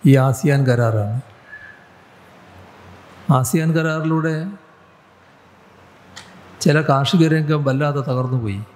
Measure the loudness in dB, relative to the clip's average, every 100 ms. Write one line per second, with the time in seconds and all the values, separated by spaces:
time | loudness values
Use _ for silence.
0 | 6 6 4 0 0 2 2 2 2 0
1 | -2 -6 -10 -20 -20 -20 -20 -20 -20 -20
2 | -20 -20 -20 -20 -20 -20 -20 -20 -20 -20
3 | -20 -20 0 0 2 -2 0 0 -2 -2
4 | -2 -2 -2 -4 -8 -12 -20 -20 -20 _
5 | _ _ _ _ _ _ -20 -20 -20 -20
6 | -20 -20 -20 -20 -20 -2 0 2 2 0
7 | 2 2 2 2 0 -2 0 -2 -2 -4
8 | -4 -4 -2 -4 -4 -8 -10